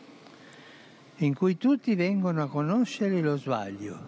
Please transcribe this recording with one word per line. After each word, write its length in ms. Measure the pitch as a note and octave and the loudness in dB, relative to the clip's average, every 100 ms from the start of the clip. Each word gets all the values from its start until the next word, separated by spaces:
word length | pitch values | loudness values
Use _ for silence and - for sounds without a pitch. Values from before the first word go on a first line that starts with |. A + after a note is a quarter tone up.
| - - - - - - - - - - - - | -20 -20 -20 -20 -20 -20 -20 -20 -20 -20 -16 -2
in 180 | D3 | 0
cui 240 | C#3 F#3 F3+ | 2 0 2
tutti 360 | B3 C#4+ - | 2 2 2
vengono 500 | G3+ F3 G3+ F#3 D#3+ | 0 2 0 0 0
a 40 | C#3+ | -2
conoscere 720 | D3 D3+ G#3+ B3 - G3+ F#3 | -2 0 2 0 0 0 2
lo 160 | D#3 C#3+ | 0 0
sbaglio, 640 | C3 A#2+ G2 G2 G#2 F#2+ | -2 -4 -4 -8 -10 -12